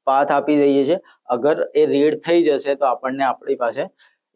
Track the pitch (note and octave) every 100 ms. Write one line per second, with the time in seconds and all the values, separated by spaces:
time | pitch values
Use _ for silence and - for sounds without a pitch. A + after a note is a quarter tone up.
0 | - C3+ C#3+ C#3+ C#3+ D3 C#3 C#3 C3+ F#3
1 | - _ - A#2+ C3+ E3+ - D3 D3+ C#3
2 | D3+ D3+ D#3+ E3+ D3+ C3+ C#3 C#3 C#3 A#2+
3 | C3 C3+ C3+ A#2 - C3 A#2 A#2+ F#3 _
4 | _ _ _